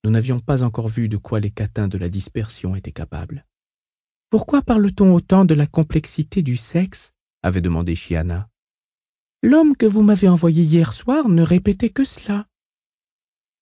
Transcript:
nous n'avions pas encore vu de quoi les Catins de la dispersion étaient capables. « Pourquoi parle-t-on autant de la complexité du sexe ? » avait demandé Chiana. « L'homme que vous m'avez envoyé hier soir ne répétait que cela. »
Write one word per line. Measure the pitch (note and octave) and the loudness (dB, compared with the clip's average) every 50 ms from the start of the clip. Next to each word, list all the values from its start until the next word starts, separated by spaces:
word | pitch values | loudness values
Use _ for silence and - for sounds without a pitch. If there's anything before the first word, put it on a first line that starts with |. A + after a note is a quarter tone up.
| - | 0
nous | G#2+ | 0
n'avions | A2 A2+ A2+ C3 B2+ B2 | 0 0 0 -2 -4 -6
pas | - - D3 C3 B2+ | -2 -2 -2 0 0
encore | A#2+ A2 - A2+ A2+ | -2 -2 -4 -8 -6
vu | A2 B2 A#2 G#2+ | -4 -4 -4 -4
de | G#2+ G2+ | -4 -6
quoi | - - - G#2+ | -6 -4 -4 -4
les | G#2 G2+ | -4 -4
Catins | G#2 - A2 G2+ - - G#2 | -6 -6 -8 -6 -4 -4 -4
de | G2 F#2 F#2+ | -4 -4 -6
la | F2+ F2 | -6 -6
dispersion | F#2 G2 F#2 - _ A#2 A2 G#2+ - - - F#2+ F#2+ | -6 -8 -10 -8 _ -10 -10 -10 -12 -10 -8 -8 -8
étaient | G2 - F2 | -8 -10 -12
capables. « | - - - - - - E2+ - - C#3 _ _ _ _ _ _ _ _ _ _ _ _ _ _ _ _ _ _ | -12 -12 -14 -12 -10 -12 -12 -12 -14 -16 _ _ _ _ _ _ _ _ _ _ _ _ _ _ _ _ _ _
Pourquoi | - G#3+ - - - C#4+ - | -2 -2 -2 0 -2 -2 0
parle-t-on | - A#3+ A3 G#3 G3+ F#3+ - G3+ F#3+ F3+ | 0 0 0 2 0 0 2 4 4 4
autant | E3+ - _ F#3+ F#3+ F#3+ | 4 2 _ 2 4 4
de | F3 D#3+ | 4 4
la | D3 D3 | 2 0
complexité | D3 - - D#3 D3+ - D#3 D3+ - - - D3+ - - G3 E3+ | 0 0 -2 -2 0 -2 -4 -4 -4 -8 -8 -8 -4 -4 -4 -2
du | C3 B2 | -2 -4
sexe ? » | B2 - - - E3+ F#3 F#3 - - - _ _ _ _ _ _ _ - | -4 -6 -4 -4 -4 -4 -4 -6 -16 -20 _ _ _ _ _ _ _ -4
avait | F2+ F#2 F#2+ | -2 -2 0
demandé | E2+ F2+ E2+ D#2+ F2 F2 E2+ | 0 0 -2 -2 -2 -4 -4
Chiana. « | D#2 - - E2+ E2 D#2+ F2 F2 F2+ G2+ _ _ _ _ _ _ _ _ _ _ _ _ _ _ _ _ _ _ _ - | -6 -6 -4 -4 -4 -2 -4 -6 -8 -8 _ _ _ _ _ _ _ _ _ _ _ _ _ _ _ _ _ _ _ 2
L'homme | A3 C4 D#4 D#4+ D4+ C#4 | 4 4 6 4 4 2
que | - A#3+ | 2 2
vous | A3 G3 A3 G#3+ | 2 4 4 4
m'avez | G#3 G#3 F#3 G3 F#3 | 4 4 4 4 4
envoyé | F3+ E3 E3 E3+ D#3+ E3 E3+ | 4 4 2 2 2 2 2
hier | D#3 D#3 E3+ E3 A#2+ A2 | 4 4 2 2 0 -2
soir | - - - C4 D#4 D4+ A#3 | -10 -4 -2 -2 0 2 2
ne | F3 E3 E3 | 2 2 2
répétait | D#3 F3 F#3 F#3 G#3 G3 F#3+ - A3+ | 2 2 0 2 0 -2 -2 -2 -4
que | - - C4+ | -2 -2 -4
cela. » | - - - - - G3+ G3+ G#3+ _ _ _ _ _ _ _ _ _ _ _ _ _ _ _ _ _ _ _ _ _ _ _ | -4 -4 -18 -8 -6 -6 -6 -6 _ _ _ _ _ _ _ _ _ _ _ _ _ _ _ _ _ _ _ _ _ _ _